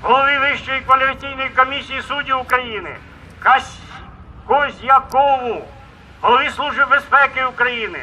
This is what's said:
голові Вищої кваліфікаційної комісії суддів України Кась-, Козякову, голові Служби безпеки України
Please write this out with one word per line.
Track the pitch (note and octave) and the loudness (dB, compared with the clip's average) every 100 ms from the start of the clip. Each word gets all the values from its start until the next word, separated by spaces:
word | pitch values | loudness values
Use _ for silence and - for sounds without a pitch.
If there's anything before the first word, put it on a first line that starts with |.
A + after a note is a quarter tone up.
голові | - C4 C#4 C#4+ | 4 4 4 2
Вищої | C#4 B3+ B3+ C4 | 0 -2 -6 -8
кваліфікаційної | B3+ C4 C4+ C4 C#4 C4+ C4 | 2 2 2 -2 -10 -8 -4
комісії | B3 C4 C#4 B3 C4+ | 0 0 0 -8 -10
суддів | - C#4+ C4+ C4+ | -8 -8 -2 -4
України | B3 B3 B3 G#3 E3+ A#2+ - - - - | 0 -2 -2 -8 -10 -14 -18 -20 -20 -4
Кась-, | G3+ B3+ - - - - - - - - - | 2 2 2 -16 -18 -18 -20 -20 -20 -20 -2
Козякову, | C4+ C#4 G3+ A3+ C4+ C4+ C4+ C#4 C4+ B3 F3 C#3 - - - - - | 0 0 -6 2 2 4 2 4 2 -2 -6 -10 -20 -20 -20 -20 -4
голові | G3 C4 D4 A#3+ | 2 2 2 -4
Служби | C#4+ A#3+ | -6 0
безпеки | C#4 C#4 - B3 C4+ C4 | 2 2 4 2 2 0
України | C4 B3 B3 A#3+ G#3 D#3+ | -4 -2 -2 -2 -6 -8